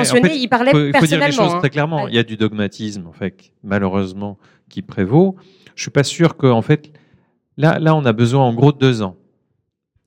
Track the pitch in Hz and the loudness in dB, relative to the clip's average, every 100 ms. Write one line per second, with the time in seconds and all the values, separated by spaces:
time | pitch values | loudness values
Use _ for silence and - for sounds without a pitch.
0 | 240 247 277 302 247 240 254 151 147 180 | 2 2 2 0 -2 0 2 2 2 2
1 | 160 160 285 269 185 175 143 147 156 156 | 2 2 0 0 0 0 -2 -2 -4 -4
2 | 127 117 113 107 107 104 98 - 110 101 | -2 -2 -2 -2 -4 -2 -6 -8 -12 -12
3 | 85 - 98 - _ _ 104 101 95 95 | -14 -10 -10 -10 _ _ -4 -2 -2 -2
4 | 95 95 101 98 _ _ _ - - - | -6 -8 -14 -14 _ _ _ -14 -8 -4
5 | 92 143 190 185 - _ _ - - - | 0 2 2 -2 -14 _ _ -14 -4 -2
6 | 131 - 165 - 131 117 110 151 - _ | -2 0 0 2 2 2 2 -2 -4 _
7 | _ _ _ _ _ - 151 - 160 156 | _ _ _ _ _ 0 0 2 0 2
8 | 127 110 117 135 127 117 139 143 131 113 | 0 0 0 2 0 2 2 4 0 0
9 | 95 90 _ _ _ _ _ _ _ _ | -4 -8 _ _ _ _ _ _ _ _